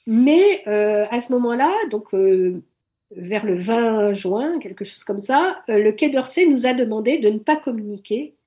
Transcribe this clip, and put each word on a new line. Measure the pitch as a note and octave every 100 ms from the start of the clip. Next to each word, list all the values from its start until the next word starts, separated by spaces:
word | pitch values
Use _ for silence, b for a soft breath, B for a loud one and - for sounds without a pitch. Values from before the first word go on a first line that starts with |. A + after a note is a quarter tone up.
| A3+
mais, | A3+ C4 E4 G4+ F#4 G#3+
euh, | G#3 G#3 G#3 G#3
à | A#3+
ce | B3
moment-là, | B3 A#3+ A#3+ D4 G#4 E4+
donc, | G#3+ -
euh, | F#3+ F#3+ F#3 F#3 F3+ - _ _ _ _ F#3
vers | F3+ G#3 G#3+
le | F3+
vingt | F#3 A#3 A3+ A3 G#3
juin, | G3 F#3 G#3 D4+ E4+
quelque | F#3+ F#3+
chose | G3+ -
comme | - G3+
ça, | G3+ C4+ F#4 F#4 -
euh, | G#3+
le | G#3+
Quai | G#3+ D4+
d'Orsay | C4 C4 F4+ F4
nous | C4 B3+
a |
demandé | B3+ A3+ A3 A3 D#4
de | G#3
ne | G#3+
pas | D4+ D4+
communiquer | C#4+ A3+ G#3 G3+ - A3 D4+ _